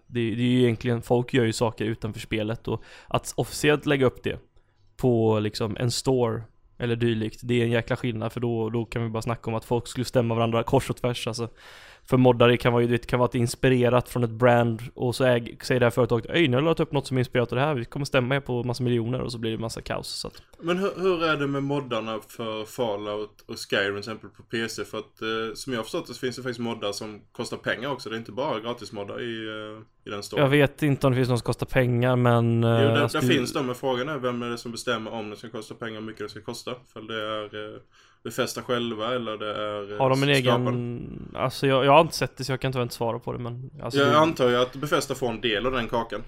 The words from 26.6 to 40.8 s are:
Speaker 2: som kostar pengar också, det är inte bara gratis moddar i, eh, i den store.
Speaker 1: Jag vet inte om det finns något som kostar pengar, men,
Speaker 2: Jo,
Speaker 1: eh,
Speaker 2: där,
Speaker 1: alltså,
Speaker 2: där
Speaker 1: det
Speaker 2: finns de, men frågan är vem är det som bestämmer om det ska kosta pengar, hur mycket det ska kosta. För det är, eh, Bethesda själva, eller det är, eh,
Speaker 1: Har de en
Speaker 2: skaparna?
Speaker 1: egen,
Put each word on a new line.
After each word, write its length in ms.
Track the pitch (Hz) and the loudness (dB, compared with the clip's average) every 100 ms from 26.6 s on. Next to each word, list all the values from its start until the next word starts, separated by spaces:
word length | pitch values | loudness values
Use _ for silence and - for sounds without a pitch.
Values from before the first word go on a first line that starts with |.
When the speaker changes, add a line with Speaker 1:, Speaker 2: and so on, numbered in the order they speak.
| 117 113 104 | -6 -4 -4
Speaker 2:
som 300 | 101 113 104 - | -4 -8 -12 -14
kostar 260 | - 117 117 | -10 -8 -6
pengar 320 | 127 95 131 | -4 -4 -4
också, 180 | 127 110 | -6 -8
det 60 | 113 | -8
är 40 | |
inte 120 | 113 | -8
bara 280 | 107 147 113 | -6 -4 -4
gratis 320 | 113 120 101 | -6 -8 -10
moddar 300 | 110 98 113 | -10 -10 -8
i, 260 | 120 113 110 | -8 -8 -10
eh, 360 | 107 107 107 107 _ - | -10 -12 -16 -20 _ -12
i 20 | |
den 140 | 104 | -10
store. 180 | - 113 | -4 0
Speaker 1:
Jag 80 | 139 | 4
vet 340 | 147 139 - | 4 4 2
inte 240 | 151 135 143 | 0 2 2
om 60 | |
det 40 | 127 | 2
finns 120 | 123 | 2
något 100 | 120 | 0
som 60 | - | -2
kostar 200 | 123 117 | -4 0
pengar, 500 | 135 123 120 123 127 | 0 2 2 2 4
men, 480 | 123 120 117 117 | 4 4 4 4
Speaker 2:
Jo, 60 | 117 | 4
Speaker 1:
eh, 40 | 117 | 4
Speaker 2:
där, 260 | - - | 4 4
Speaker 1:
alltså, 180 | 113 - | 2 2
Speaker 2:
där 80 | 123 | 2
Speaker 1:
det 60 | |
Speaker 2:
finns 200 | 139 123 | 2 2
de, 120 | - 127 | -4 -4
men 100 | 123 | -4
frågan 340 | 139 123 135 | -2 -2 -2
är 80 | 147 | -4
vem 240 | 123 120 | -4 -2
är 80 | 120 | -4
det 80 | 120 | -6
som 140 | 123 | -8
bestämmer 400 | 113 - 117 107 | -6 -4 -4 -4
om 160 | 113 107 | -8 -8
det 60 | 104 | -10
ska 140 | 113 | -12
kosta 260 | 113 110 113 | -12 -12 -10
pengar, 240 | 117 107 | -10 -8
hur 80 | 110 | -10
mycket 140 | 107 107 | -10 -12
det 40 | |
ska 120 | - | -10
kosta. 300 | 101 117 - 117 - | -12 -10 -10 -10 -12
För 80 | - | -16
det 200 | 110 113 | -8 -6
är, 520 | 107 107 104 107 107 110 | -4 -6 -8 -10 -12 -14
eh, 40 | - _ _ _ | -20 _ _ _
Bethesda 380 | 120 117 117 - | -8 -4 -4 -4
själva, 540 | 120 120 120 107 113 127 | -4 -2 -2 -4 -4 -4
eller 220 | 113 107 | -4 -6
det 180 | 107 104 | -6 -6
är, 380 | 107 104 101 | -6 -6 -8
eh, 40 | 104 | -2
Speaker 1:
Har 100 | 131 | 0
de 140 | 131 | 2
en 120 | 139 139 | 2 2
Speaker 2:
skaparna? 260 | 127 120 123 | 2 2 0
Speaker 1:
egen, 640 | 120 | -2